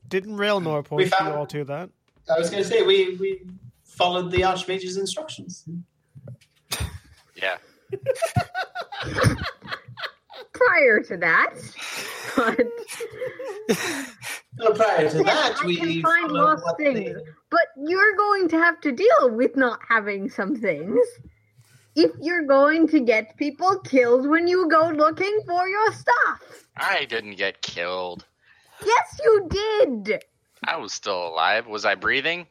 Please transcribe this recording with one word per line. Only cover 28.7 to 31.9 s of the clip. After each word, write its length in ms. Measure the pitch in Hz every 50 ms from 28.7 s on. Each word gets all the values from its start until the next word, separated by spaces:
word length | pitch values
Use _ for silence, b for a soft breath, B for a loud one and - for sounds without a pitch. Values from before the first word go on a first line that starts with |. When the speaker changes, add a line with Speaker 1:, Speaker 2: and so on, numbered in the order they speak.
| b -
Speaker 4:
Yes, 380 | - 392 453 508 - - - -
you 240 | 605 466 440 403 381 320
did. 720 | 370 392 415 440 427 415 508 320 247 214 196 208 202 - - _ _ _ _ _ _ _ -
Speaker 3:
I 120 | - - 160
was 160 | 117 98 -
still 340 | - - 104 98 90 87 85
alive. 380 | 80 80 80 92 104 113 120
Was 180 | 117 104 107 101
I 120 | 107